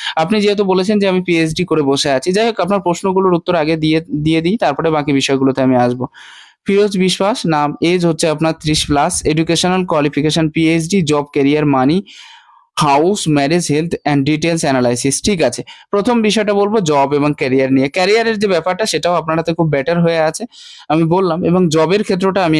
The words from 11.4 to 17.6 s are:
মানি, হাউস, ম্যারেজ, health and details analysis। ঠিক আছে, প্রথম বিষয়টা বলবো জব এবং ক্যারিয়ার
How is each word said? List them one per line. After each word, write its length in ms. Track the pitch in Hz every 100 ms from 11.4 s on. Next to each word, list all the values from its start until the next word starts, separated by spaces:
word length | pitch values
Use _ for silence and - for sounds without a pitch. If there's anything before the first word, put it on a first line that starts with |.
| 139 151 151 135
মানি, 220 | 131 180 - - - - _ _ _ -
হাউস, 440 | 147 143 175 208 160 143
ম্যারেজ, 280 | 143 170 170
health 200 | 147 170 - 151
and 100 | 143 139
details 340 | 156 165 165 151
analysis। 420 | 131 123 120 139 - -
ঠিক 120 | 185 131
আছে, 120 | 120 - - -
প্রথম 240 | 202 214 233 214
বিষয়টা 260 | 208 208 202
বলবো 160 | 202 220 156
জব 180 | 143 139 143
এবং 120 | 147 143
ক্যারিয়ার 300 | 135 135